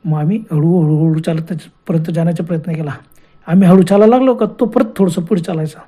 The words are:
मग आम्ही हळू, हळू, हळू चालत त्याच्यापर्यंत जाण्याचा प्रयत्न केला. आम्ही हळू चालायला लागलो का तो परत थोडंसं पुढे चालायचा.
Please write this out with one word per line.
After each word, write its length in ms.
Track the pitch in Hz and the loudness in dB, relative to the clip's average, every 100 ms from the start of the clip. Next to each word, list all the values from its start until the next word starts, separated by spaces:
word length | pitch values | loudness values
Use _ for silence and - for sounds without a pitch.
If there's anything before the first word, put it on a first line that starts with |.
मग 140 | 165 151 | -4 -2
आम्ही 180 | 151 220 | -2 -4
हळू, 440 | - 151 160 180 | -4 -2 2 2
हळू, 280 | 151 156 160 | 2 2 0
हळू 80 | 156 | 0
चालत 240 | 165 165 | -2 -6
त्याच्यापर्यंत 680 | 160 165 - _ - 165 160 | -6 -10 -12 _ -6 -4 -2
जाण्याचा 340 | 165 165 165 | -2 -2 -4
प्रयत्न 280 | 170 165 160 | -6 -6 -6
केला. 200 | 160 151 135 _ - _ _ - | -8 -8 -12 _ -20 _ _ 0
आम्ही 220 | 180 190 | 2 6
हळू 140 | 190 | 6
चालायला 340 | 175 202 214 247 | 4 4 4 4
लागलो 180 | 262 | 2
का 120 | 240 214 - | 0 -4 -2
तो 40 | |
परत 200 | 226 247 240 - | -2 -2 -6 -2
थोडंसं 260 | 190 165 | -2 -2
पुढे 180 | 165 196 | -4 -4
चालायचा. 380 | 160 160 156 - | -4 -6 -6 -10